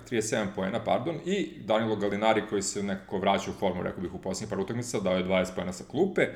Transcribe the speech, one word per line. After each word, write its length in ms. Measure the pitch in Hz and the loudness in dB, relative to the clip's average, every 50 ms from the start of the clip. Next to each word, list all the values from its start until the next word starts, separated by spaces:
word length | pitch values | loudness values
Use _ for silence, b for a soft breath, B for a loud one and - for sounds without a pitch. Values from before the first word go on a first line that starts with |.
| - | -6
trideset 240 | - 123 113 107 - | -2 -2 0 0 2
sedam 220 | - 117 107 95 - | 0 0 0 0 -2
poena, 280 | 95 95 95 98 107 98 | -2 -2 -2 -2 -2 0
pardon, 320 | 95 92 104 123 165 165 - - | 2 2 2 2 0 -4 -4 -2
i 220 | 175 196 202 165 - - - 123 | 0 0 0 0 -2 -6 -6 0
Danilo 300 | 98 110 110 117 110 110 | 2 2 4 4 2 2
Gallinari, 460 | 101 101 104 101 101 107 110 110 104 101 - | 2 2 0 2 4 4 4 4 4 2 0
koji 120 | 110 101 95 | 0 -2 0
se 200 | - - 101 101 | -2 -2 -2 -2
nekako 360 | 101 95 95 - - - 95 | -2 -4 -4 -4 -4 -4 0
vraća 320 | 92 98 98 95 - 98 | 2 4 4 2 2 -4
u 40 | 90 | -4
formu, 280 | - - 95 90 90 95 | 0 0 0 0 0 -2
rekao 200 | 95 92 - 90 | -4 -4 -4 -6
bih, 120 | - 95 | -6 -6
u 40 | 90 | -6
poslednjih 320 | - 92 95 - - 110 | -6 -4 -4 -4 -4 -4
par 100 | 104 95 | -2 -2
utakmica, 400 | 95 - 117 120 120 - - 117 | -2 -2 -2 -4 -4 -2 -2 0
dao 160 | 95 92 92 | 2 2 2
je 60 | 92 90 | 2 2
dvadeset 320 | 92 95 92 92 92 - | 4 4 2 2 2 -2
poena 180 | - 90 90 90 | -6 -6 -6 -6
sa 120 | - - - | -8 -10 -6
klupe. 360 | - 135 190 196 196 180 147 B B | 0 0 0 2 2 2 0 B B